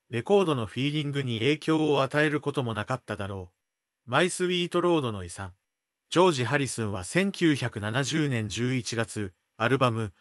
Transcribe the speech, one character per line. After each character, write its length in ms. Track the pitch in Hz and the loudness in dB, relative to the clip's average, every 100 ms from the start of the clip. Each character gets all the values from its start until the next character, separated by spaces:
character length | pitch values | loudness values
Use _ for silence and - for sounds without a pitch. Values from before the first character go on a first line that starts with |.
| - | -8
レ 140 | 113 | -4
コ 160 | - 202 | 2 2
ー 40 | 170 | 4
ド 100 | 135 | 0
の 100 | 107 | -2
フ 140 | 120 | -2
ィ 100 | 143 | -2
ー 40 | |
リ 100 | 151 | -2
ン 80 | 143 | -2
グ 120 | 139 | -4
に 160 | 135 113 | -2 0
影 180 | 120 151 | 2 0
響 340 | - 160 156 | 2 2 4
を 80 | 139 | 2
与 240 | 131 147 151 | 2 2 2
え 40 | |
る 120 | 147 | 0
こ 120 | 143 | -2
と 100 | 139 | -2
も 100 | 120 | -2
な 120 | 107 104 | -2 -2
か 100 | 131 | -4
っ 80 | |
た 120 | - 104 | -4 -6
だ 100 | 98 | -6
ろ 240 | 98 90 _ _ _ _ _ - | -8 -12 _ _ _ _ _ -2
う。 20 | |
マ 140 | 131 | 0
イ 60 | 180 | 2
ス 160 | - 180 | 0 -2
ウ 20 | |
ィ 180 | 180 175 | 0 0
ー 40 | |
ト 120 | 175 | 0
ロ 180 | 175 170 | 2 2
ー 20 | |
ド 100 | 127 | 0
の 120 | 101 | -4
遺 60 | 87 | -10
産。 240 | - 95 - _ _ _ _ - | -10 -12 -14 _ _ _ _ -2
ジ 100 | 156 | 4
ョ 100 | 185 | 6
ー 20 | |
ジ・ 140 | 135 120 | 4 2
ハ 120 | 143 | 0
リ 100 | 131 | 0
ス 160 | - | -2
ン 80 | 107 | -4
は 120 | 98 | -4
千 280 | 90 175 196 | -2 0 0
九 240 | - 165 139 | 2 2 2
百 240 | 120 110 | 0 -4
七 240 | 104 120 | -4 -2
十 260 | 127 160 143 | -2 0 0
年 180 | 120 107 | 0 -2
十 280 | 98 127 127 | -2 -2 -2
一 200 | - 113 | -2 -2
月、 380 | 113 107 98 - _ - | -2 -4 -8 -10 _ -2
ア 100 | 117 | 2
ル 100 | 135 | 4
バ 140 | 127 | 2
ム、 220 | 113 107 - | 0 -4 -8